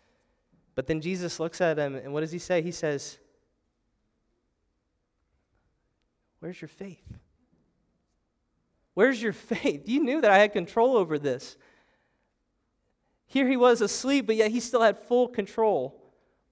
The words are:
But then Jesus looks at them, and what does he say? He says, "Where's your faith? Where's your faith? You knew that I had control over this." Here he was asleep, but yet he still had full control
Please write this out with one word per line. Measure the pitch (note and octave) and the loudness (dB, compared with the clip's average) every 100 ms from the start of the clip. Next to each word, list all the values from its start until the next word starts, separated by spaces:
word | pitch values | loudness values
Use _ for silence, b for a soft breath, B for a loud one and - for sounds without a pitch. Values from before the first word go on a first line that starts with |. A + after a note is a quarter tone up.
| _ _ _ _ _ _ _ | _ _ _ _ _ _ _
But | - B2+ | -8 -4
then | D#3+ | -4
Jesus | D#3 F#3 F3 - | -4 -6 -6 -6
looks | E3 - | -6 -2
at | F3 | 0
them, | D3+ C#3+ | 0 -2
and | C3+ A#2+ | -6 -8
what | C#3+ | -6
does | D#3 | -6
he | E3+ | -6
say? | - F3+ | -4 -2
He | D#3+ | -2
says, | C#3 D#3+ C#3+ - - _ _ _ _ _ _ _ _ _ _ _ _ _ _ _ _ _ _ _ _ _ _ _ _ _ _ _ _ _ _ _ _ | -4 -4 -4 -8 -18 _ _ _ _ _ _ _ _ _ _ _ _ _ _ _ _ _ _ _ _ _ _ _ _ _ _ _ _ _ _ _ _
"Where's | E3 F3+ | -16 -14
your | D#3 | -16
faith? | - G3 F3 - - _ _ _ _ _ _ _ _ _ _ _ _ _ _ _ _ _ | -16 -18 -18 -20 -20 _ _ _ _ _ _ _ _ _ _ _ _ _ _ _ _ _
Where's | - A#3+ B3+ | 2 2 2
your | A3+ | -4
faith? | - - G#3+ C#4+ D3 G3+ | -6 -6 -4 -2 -4 -4
You | C4 | -2
knew | C#4+ D4+ | 0 2
that | A#3 | 6
I | G3 | 6
had | G#3 | 6
control | G#3 E3+ - A#3+ B3+ | 2 -2 2 4 4
over | F3 D3+ | 2 -2
this." | C#3+ B2+ - - b b b b b b b _ _ _ _ _ _ _ _ _ _ | -2 -4 -8 -20 b b b b b b b _ _ _ _ _ _ _ _ _ _
Here | C4 C4 | 0 2
he | C4 | 4
was | A#3+ A3+ | 4 4
asleep, | G3+ - B3+ C#4 G#3 | 2 -2 0 0 2
but | A3 | 2
yet | G#3+ | 2
he | A#3+ | 0
still | A#3 A#3+ | -2 2
had | A3 - | 2 2
full | - B3 B3 | 0 0 0
control | B3 G3+ - A3 F3 C3 - b b b b _ | -2 -6 0 0 0 -4 -10 b b b b _